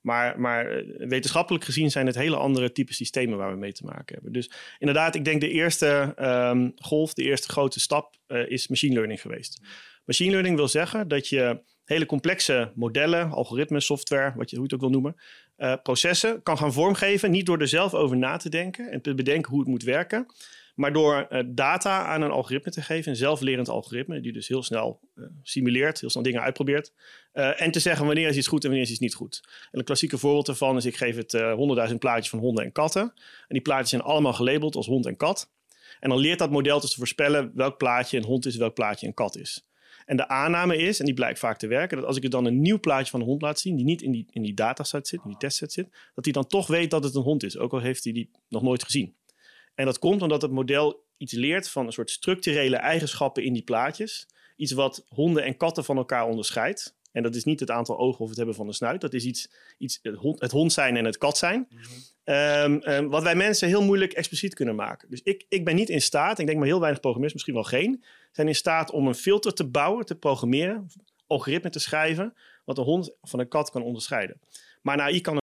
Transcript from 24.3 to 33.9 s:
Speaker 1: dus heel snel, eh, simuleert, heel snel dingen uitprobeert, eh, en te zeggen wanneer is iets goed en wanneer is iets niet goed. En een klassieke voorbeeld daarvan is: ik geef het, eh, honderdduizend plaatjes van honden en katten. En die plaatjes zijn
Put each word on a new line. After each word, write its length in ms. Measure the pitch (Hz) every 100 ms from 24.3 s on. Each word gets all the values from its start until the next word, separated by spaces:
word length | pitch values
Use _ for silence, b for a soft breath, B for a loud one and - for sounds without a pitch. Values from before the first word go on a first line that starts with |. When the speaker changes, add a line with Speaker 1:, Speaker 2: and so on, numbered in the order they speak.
Speaker 1:
dus 140 | 110 -
heel 160 | 131
snel, 360 | 127 113 117 117 _
eh, 80 | - - 147
simuleert, 560 | - - 123 123 147 151
heel 80 | -
snel 140 | 123
dingen 180 | 127 120
uitprobeert, 520 | 131 - 139 143 - _ B B B
eh, 300 | 139 135 147
en 100 | 165
te 80 | 165
zeggen 260 | 175 151
wanneer 220 | 147 151 160
is 100 | 139
iets 100 | 127
goed 140 | 156
en 40 | 139
wanneer 180 | 131
is 60 | 120
iets 80 | 113
niet 160 | 123
goed. 280 | - 123 - B B B
En 80 | 127
een 60 |
klassieke 320 | 127 139 151 127
voorbeeld 280 | 143 147
daarvan 320 | 143 131 135 131
is: 80 |
ik 120 | 120 -
geef 180 | 123
het, 180 | 117 113
eh, 200 | 117 113
honderdduizend 460 | 110 143 120 113 117
plaatjes 300 | 131 117 110
van 100 | 113
honden 240 | 123 110
en 80 | 123
katten. 300 | - 151 190
En 120 | 233 _ B B B
die 140 | 135
plaatjes 280 | 151 135
zijn 120 | 123